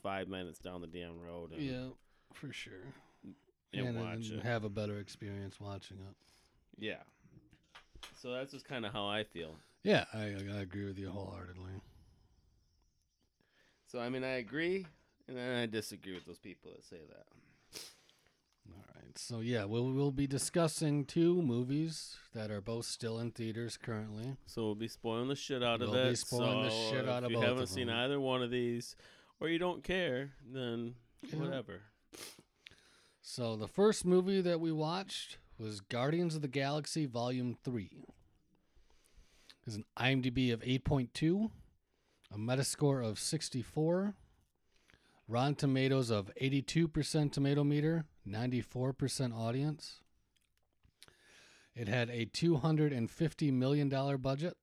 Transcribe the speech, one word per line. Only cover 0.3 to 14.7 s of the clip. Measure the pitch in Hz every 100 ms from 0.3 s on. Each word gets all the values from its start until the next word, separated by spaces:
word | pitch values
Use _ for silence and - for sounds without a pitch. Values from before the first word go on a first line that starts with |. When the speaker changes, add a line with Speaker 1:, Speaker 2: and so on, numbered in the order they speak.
| 95 87 76
Speaker 1:
down | 92 90
the | 85
damn | 87 87 85
road | 85 85 85
and | 156
Speaker 2:
Yeah, | 135 127 131 131 _ _ _
for | - 143
sure. | - - 95 135 - - _ 98 - _ _ _
Speaker 1:
and | - 123
Speaker 2:
And, | 117
Speaker 1:
watch | 113 113 113
Speaker 2:
and | 107
Speaker 1:
it? |
Speaker 2:
have | 113 117
a | 107
better | 101 104 104
experience | 98 - 104 98 98 -
watching | 101 98 - 98
it. | 95 95 _ _ _ _ _ -
Speaker 1:
Yeah. | 107 80 - _ - - - - _ - - - - -
So | 123
that's | 127 131
just | 135 -
kinda | 131 107
how | 110 101
I | 107
feel. | 107 87 80 80 - _
Speaker 2:
Yeah, | 202 170 87
I, | 110 104 101 98
I | 101
agree | 95 101 101
with | 98
you | 95
wholeheartedly. | 98 98 92 90 90 92 95 - - - - _ _ _ _ _ _ _ _ _ _ _ _ _ _ _ _ _
Speaker 1:
So, | 123
I | 120
mean, | 131 131
I | 131
agree, | 104 143 170